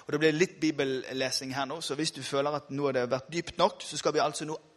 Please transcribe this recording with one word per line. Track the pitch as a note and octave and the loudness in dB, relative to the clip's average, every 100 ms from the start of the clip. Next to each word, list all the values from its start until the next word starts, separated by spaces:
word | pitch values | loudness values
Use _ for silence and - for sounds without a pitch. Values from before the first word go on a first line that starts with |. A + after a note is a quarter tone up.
| - | -4
og | |
det | D3 | 4
blir | D#3 | 4
litt | D#3 F#3 - | 4 2 2
bibellesing | D#3 C#3+ C3+ C3 - C3 C3 - C3 | 0 2 0 0 -4 -2 -2 -2 -4
her | C3 C3+ | -4 -4
nå, | D3+ | -4
så | - C#3 | -4 -2
hvis | D#3 C#3+ | -2 -4
du | |
føler | B2+ C#3 D3 D3 | -2 0 2 0
at | C#3+ | -4
nå | C#3 C#3+ | -2 0
har | B2+ | 2
det | B2 | 2
vært | C3 - | 0 -2
dypt | E3+ - - | -6 -4 2
nok, | F#3+ - | 2 2
så | - D3+ | -10 -2
skal | E3 D3+ | 0 2
vi | |
altså | C#3+ D3+ D#3 | 2 0 -8
nå | D#3 - | -8 -12